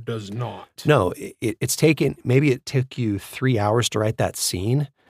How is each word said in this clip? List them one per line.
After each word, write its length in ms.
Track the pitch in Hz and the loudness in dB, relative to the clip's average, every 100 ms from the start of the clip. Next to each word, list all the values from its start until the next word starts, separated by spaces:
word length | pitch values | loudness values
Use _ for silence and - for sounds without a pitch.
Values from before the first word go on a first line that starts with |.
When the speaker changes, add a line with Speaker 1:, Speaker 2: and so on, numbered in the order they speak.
Speaker 1:
does 280 | 113 113 98 | -8 -8 -8
not. 380 | 110 117 101 - - 151 | -8 -8 -10 -16 -6 2
Speaker 2:
No, 260 | 143 90 | 4 2
it, 240 | - 101 - | -2 -12 -6
it, 160 | 113 - | -6 -4
it's 160 | 131 - | -4 2
taken, 400 | 160 147 139 - | 2 4 0 -2
maybe 280 | 120 131 147 | 2 4 4
it 140 | 123 - | 0 -2
took 320 | 135 127 - | -2 -2 -2
you 220 | 113 98 | -2 -2
three 400 | - - 131 113 | -6 -4 0 2
hours 300 | 104 117 113 | 2 2 0
to 100 | 107 | 0
write 180 | 110 - | -2 0
that 180 | 95 - | -2 -2
scene, 500 | - 87 101 135 147 _ | -4 -2 0 0 -2 _